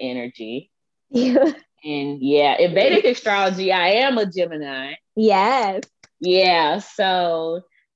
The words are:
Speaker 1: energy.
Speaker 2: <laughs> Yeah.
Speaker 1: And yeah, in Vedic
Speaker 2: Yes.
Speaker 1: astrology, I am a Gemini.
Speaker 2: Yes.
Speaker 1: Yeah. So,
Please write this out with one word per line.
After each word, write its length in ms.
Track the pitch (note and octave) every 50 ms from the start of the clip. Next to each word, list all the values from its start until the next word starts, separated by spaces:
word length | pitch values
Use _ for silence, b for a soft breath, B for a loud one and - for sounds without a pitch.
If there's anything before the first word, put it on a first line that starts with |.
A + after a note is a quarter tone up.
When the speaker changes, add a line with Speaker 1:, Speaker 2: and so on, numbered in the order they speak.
Speaker 1:
energy. 680 | C3 B2+ B2+ B2 A#2+ B2 - A#2 A2 A2 A#2 C#3+ - _ _ _ _ _
Speaker 2:
<laughs> 200 | _ _ _ _
Yeah. 420 | C4+ A#3+ B3+ B3+ B3 C#4 D4+ D#4 - - _ _ _ _ -
Speaker 1:
And 360 | D3+ D3 C#3+ C#3+ C#3+ C#3+ C3+
yeah, 340 | C3 C#3 D3 D3 D3 C#3 - -
in 160 | F3 F3 E3
Vedic 300 | F#3+ A#3 - - G#3+ -
Speaker 2:
Yes. 140 | B3 B3 -
Speaker 1:
astrology, 520 | - G#3+ G3+ G3 G3 F#3+ F#3 F#3 F#3+ F#3
I 180 | F#3 F3+ F3 F#3
am 280 | G#3 A#3+ C4+ C#4 B3 A3+
a 80 | G#3
Gemini. 680 | F#3 F3 F#3+ F3 E3+ D#3+ D3+ C#3+ C#3 C3+ C3 C3+ C#3 D#3+ - _ _ _
Speaker 2:
Yes. 680 | A3 A3 G#3+ G3 F#3+ G3 A#3 C4+ C4 A3 G3 F#3+ G3 - - _ _ _ _ _ -
Speaker 1:
Yeah. 580 | - F3+ F3+ F#3+ F#3+ F3+ F3 E3 D#3 D3 E3+ G#3
So, 840 | - - - - F#3+ F#3+ F#3 F3+ F3 E3+ E3 D#3+ D#3+ E3 E3+ F3+ F3+ _ _ _ _ _ _